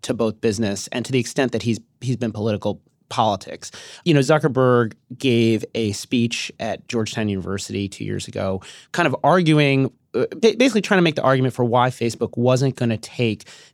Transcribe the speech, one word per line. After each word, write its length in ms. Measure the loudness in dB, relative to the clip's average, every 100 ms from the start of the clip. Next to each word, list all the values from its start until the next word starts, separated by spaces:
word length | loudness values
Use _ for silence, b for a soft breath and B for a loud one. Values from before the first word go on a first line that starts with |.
to 140 | -6 -2
both 260 | -2 0
business 460 | -2 0 -4 -4 -8
and 180 | -8 -2
to 60 |
the 80 | -2
extent 320 | 0 -2 -2
that 100 | -2
he's, 180 | -2 -4 _ -10
he's 160 | -6 -4
been 140 | -4
political 500 | -4 -4 -2 -4 -6 _ _ -8
politics. 600 | 0 0 0 -6 -16 -16 B B B
You 120 | 2 4
know, 60 |
Zuckerberg 720 | 4 2 2 2 4 4 2 -4 _ -4
gave 480 | 0 4 4 2 -2 -4
a 160 | -4
speech 600 | -4 -2 0 0 -4 -10 -8
at 280 | -8 -8 -6
Georgetown 420 | -4 -4 -4 -4
University 580 | -4 -4 -8 -6 -6 -6
two 160 | -8
years 240 | -8 -8 -8
ago, 360 | -6 -6 -6 B B B
kind 120 | -2 -2
of 100 | 2
arguing, 680 | 4 4 4 4 4 2 0 _ _ -4
uh, 100 | -4
ba-, 240 | 2 2 4
basically 240 | 2 2
trying 160 | 2 2
to 60 |
make 100 | 2
the 80 | 2
argument 320 | 2 2 2
for 100 | 0
why 280 | 0 2 2
Facebook 440 | 0 -4 -2 -6 0
wasn't 420 | 2 2 0 0
gonna 200 | -2 -2
take 500 | -8 -4 -2 -2 -10 B B